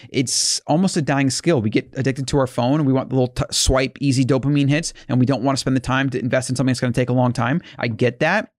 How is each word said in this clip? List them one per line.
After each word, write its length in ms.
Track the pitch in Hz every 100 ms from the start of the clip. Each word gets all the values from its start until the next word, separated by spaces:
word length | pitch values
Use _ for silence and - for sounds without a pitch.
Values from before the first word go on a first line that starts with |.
| -
It's 500 | - 123 - - - -
almost 300 | 151 190 180
a 60 |
dying 280 | 139 139 135
skill. 320 | - 170 151
We 80 | 110
get 200 | 139 - -
addicted 280 | 131 131 131
to 100 | 143
our 100 | 127
phone, 280 | - 120 151
and 120 | 139
we 60 |
want 160 | 131 -
the 60 | 131
little 180 | 123
t-, 100 | - -
swipe, 460 | - - 131 131 -
easy 240 | 143 127
dopamine 460 | 123 135 135 147 139
hits, 240 | 147 165 - -
and 100 | 123
we 60 | 123
don't 180 | 127
want 140 | 135 131
to 20 |
spend 160 | - 131
the 60 |
time 280 | 127 131 135
to 80 | 123
invest 300 | 120 131 -
in 60 | 127
something 160 | 131
that's 80 | 127
gonna 140 | 127
take 160 | 120 123
a 20 |
long 220 | 127 123
time. 260 | 120 117 165 - -
I 120 | 123
get 320 | 110 120 -
that. 320 | 156 202 -